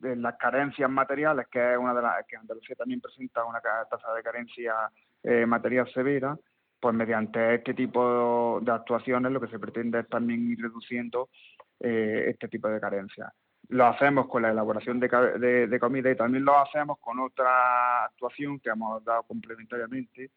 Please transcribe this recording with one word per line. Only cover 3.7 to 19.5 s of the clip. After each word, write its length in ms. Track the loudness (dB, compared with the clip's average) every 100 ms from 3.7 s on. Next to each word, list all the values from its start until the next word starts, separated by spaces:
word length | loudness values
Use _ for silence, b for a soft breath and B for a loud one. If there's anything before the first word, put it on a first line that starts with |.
| -4 -4
tasa 220 | -8 -6
de 120 | -6
carencia, 500 | -6 -8 -10 -8 -4 -4 -4 -10 _ _
eh, 220 | 0 2 4
material 420 | 2 2 0 0
severa, 420 | -2 0 0 -2 -6 _ _ _ _
pues 120 | 0
mediante 600 | 0 0 0 -2 0 2 2
este 180 | 0
tipo 880 | -2 0 2 2 2 2 2 2 0
de 100 | 0
actuaciones 600 | -2 -2 -2 0 0 0
lo 80 | -2
que 80 | -6
se 120 | -8
pretende 400 | -8 -6 -2 -4
es 100 | -2
también 420 | -2 -2 0 -2
ir 80 | -2
reduciendo, 680 | -6 -10 -8 -8 -4 -6 -6 b b b b _
eh, 460 | -2 0 0 0 -2
este 200 | -4 -8
tipo 180 | -4 -2
de 140 | -2
carencias. 500 | -4 -6 -8 -12 -16 -18 _ _ -2
Lo 180 | 4 6
hacemos 400 | 6 4 4 2
con 160 | 2
la 80 | 2
elaboración 480 | 2 0 -2 -2 -2
de 100 | 2
ca-, 300 | 4 4 4
de, 260 | 2 4 2
de 140 | 2
comida 320 | 0 2 2
y 40 | 2
también 300 | 2 2 6
lo 140 | 6
hacemos 400 | 4 0 -4 -6
con 200 | -8 -6
otra 800 | -4 0 4 6 4 4 2 0
actuación 560 | -2 -6 -8 -6 -8 -6
que 100 | -6
hemos 340 | -4 -4 -6
dado 200 | -2 -2
complementariamente, 1040 | -2 -10 -10